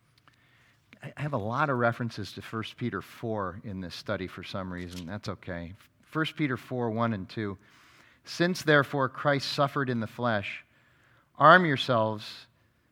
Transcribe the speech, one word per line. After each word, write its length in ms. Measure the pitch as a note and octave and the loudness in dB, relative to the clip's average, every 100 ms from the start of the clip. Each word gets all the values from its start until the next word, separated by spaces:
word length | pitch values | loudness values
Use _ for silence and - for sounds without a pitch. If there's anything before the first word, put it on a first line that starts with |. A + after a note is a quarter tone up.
| _ _ _ _ _ _ _ _ _ - | _ _ _ _ _ _ _ _ _ -18
I 200 | - - | -16 -8
have 120 | D3 | -4
a 40 | C3+ | -4
lot 320 | G#2 B2 D3+ | -2 -2 0
of 80 | B2+ | 2
references 540 | A#2 A2+ A#2 - G2 | 0 0 -4 -6 -10
to 100 | - | -10
First 340 | - A2 G#2+ - | -8 -8 -8 -6
Peter 240 | A#2+ F#2+ | -4 -4
four 600 | - - A#2 G#2+ F#2+ F#2+ | -8 -10 -6 -4 -4 -8
in 160 | A2+ F#2+ | -10 -8
this 140 | F2 | -8
study 320 | - - G2 F2+ | -8 -6 -4 -6
for 160 | - | -10
some 300 | F2+ G2+ F#2 | -10 -8 -8
reason. 340 | F2 F2 F2+ E2 | -8 -10 -10 -10
That's 220 | G#2 - | -10 -10
okay. 440 | F2+ - F2 E2+ F#2+ - _ | -10 -10 -10 -10 -14 -20 _
First 320 | _ D#3 D#3 - | _ -4 -4 -2
Peter 200 | D3 B2 | -4 -4
four, 340 | - B2+ A#2+ | -6 -4 -2
one 240 | A2 A#2 | 0 0
and 140 | G#2 A2+ | -2 -6
two. 280 | - G#2 F#2+ - - - - - _ | -6 -6 -8 -16 -20 -20 -20 -20 _
"Since 380 | - - F3 F3+ | -8 0 0 2
therefore 460 | D3+ D3 C3+ D3 B2+ | 6 6 6 0 -2
Christ 440 | - D3+ C#3 - | 0 0 0 0
suffered 360 | - C3+ C#3+ C3 | 0 0 0 -2
in 120 | A#2+ | -2
the 80 | G#2+ | -4
flesh, 560 | - A#2+ G#2 F#2+ - - _ _ _ _ _ _ - | -2 0 0 -2 -10 -16 _ _ _ _ _ _ 8
arm 260 | D3 F3+ | 10 10
yourselves 840 | E3+ C3+ - A#2 A2 G#2 - - - _ _ _ _ | 8 2 2 2 2 -2 -10 -16 -20 _ _ _ _